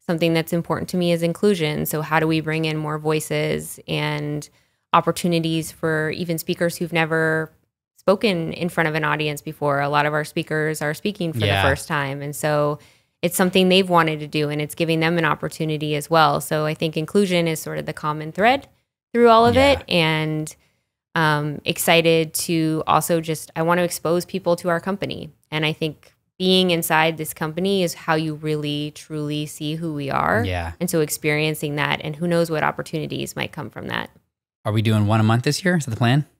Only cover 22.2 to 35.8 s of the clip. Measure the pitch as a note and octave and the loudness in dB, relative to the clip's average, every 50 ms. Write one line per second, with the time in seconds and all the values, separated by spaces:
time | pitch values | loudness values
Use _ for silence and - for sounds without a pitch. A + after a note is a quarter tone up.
22.2 | D#3+ D#3 - - - - E3+ D#3+ D#3+ D#3 D#3+ D#3+ - - - D#3 E3 - F3 E3 | 2 -2 -4 -6 -4 0 0 0 0 0 0 -2 0 2 2 2 2 2 0 0
23.2 | D#3+ D#3+ D#3 D3+ - - _ E3 E3 E3 F3 F3 F3 E3+ - - - D#3 E3+ F3+ | 0 -2 -6 -6 -8 -10 _ -2 0 0 2 2 0 -2 -4 -4 -2 0 0 0
24.2 | F3 - - F3+ - F3 E3+ E3+ - F3+ E3+ E3+ - F#3+ G3 G3+ D3 C3 - - | -2 -4 -8 -4 0 0 -2 0 0 -2 -2 -2 -2 -4 -4 -4 -6 -6 -6 -10
25.2 | - D#3 - _ _ _ D3+ D#3 D#3 D3+ D#3+ - E3 D#3 D3+ _ _ _ _ _ | -12 -14 -18 _ _ _ -4 -2 -2 -2 -2 -2 -4 -6 -6 _ _ _ _ _
26.2 | _ _ _ - F#3 F#3 F#3 F#3 F#3 F3+ E3+ E3 E3 - D#3+ D#3 D#3+ E3 E3 D#3+ | _ _ _ -2 2 2 4 4 4 2 2 0 0 2 2 2 2 2 0 -4
27.2 | D#3 - - - E3+ D#3 D#3 E3+ F#3 G3 G3+ F#3+ F3+ E3 - - - - D#3+ D#3+ | -8 -10 -6 -6 -6 -4 -4 -2 -2 0 0 0 0 -2 -4 -6 -2 0 0 0
28.2 | D#3+ D#3 D3+ D3+ D#3 D#3 D3+ D3+ D3 D3 D3 D3 D3 D3+ D3 - - _ D#3 D3+ | 0 -2 -4 -4 -4 -4 -4 -2 -2 -4 -4 -4 -6 -8 -10 -14 -14 _ -8 -6
29.2 | D3+ D3 D3+ D3 D3+ D3+ - - D#3 D3+ D#3+ D#3+ E3+ E3 D3+ C#3+ C#3+ C3+ C3+ C3+ | -6 -4 -4 -4 -6 -8 -8 -8 -6 -6 -6 -4 -6 -6 -6 -6 -4 -2 -2 0
30.2 | - - F2+ A2 G#2+ F#2+ F2+ F2 E2+ E2 E2+ _ F3 F3 - D#3+ D3+ D3 - - | 2 2 2 0 0 0 -2 -4 -4 -6 -6 _ -4 -2 0 0 0 0 -4 -4
31.2 | - D3+ D3+ D3+ D#3 D#3 D#3 - - D3 C#3+ D3 C#3+ C#3+ D3 - - D#3 D3+ D3 | -2 -2 0 0 0 -2 -2 -4 -6 -6 -2 -2 -2 -2 -2 -4 -4 -10 -6 -4
32.2 | F3 F3 E3+ E3+ E3+ E3 D#3+ D3+ D3 D3 D3 - D#3 - - D#3 D3 C#3+ C#3 C3+ | -2 0 2 2 2 0 0 0 0 -2 -2 -4 -8 -6 -6 -6 -6 -4 -6 -6
33.2 | C#3+ C#3+ - D3 C3 - - D#3 C#3+ G#2+ _ - - B1+ A#1+ A#1 A1+ - _ _ | -8 -8 -6 -6 -8 -6 -8 -12 -12 -12 _ -12 -8 -6 -6 -6 -6 -8 _ _
34.2 | _ _ _ _ _ _ _ _ _ A2 G#2 A2+ G#2+ A2+ A2 G#2+ G#2 G2+ A2 A2 | _ _ _ _ _ _ _ _ _ 0 0 2 2 4 4 4 4 4 4 4
35.2 | G#2+ A2 A2+ A#2+ B2 D3 C#3+ - - F3+ F3+ E3+ | 4 4 4 4 2 0 -2 0 0 0 0 0